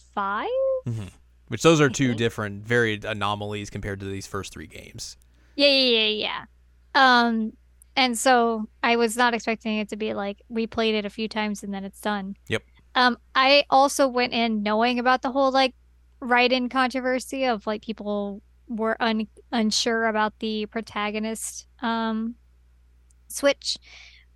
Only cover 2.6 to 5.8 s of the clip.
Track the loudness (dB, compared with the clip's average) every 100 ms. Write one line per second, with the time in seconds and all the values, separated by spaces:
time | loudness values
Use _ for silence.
2.6 | -2 2 2 0 -6 -4 -2 -2 -4 -8
3.6 | -8 -8 -8 -8 -6 -8 -8 -8 -8 -12
4.6 | -16 -18 -18 -16 -16 -18 _ _ _ 0
5.6 | 4 4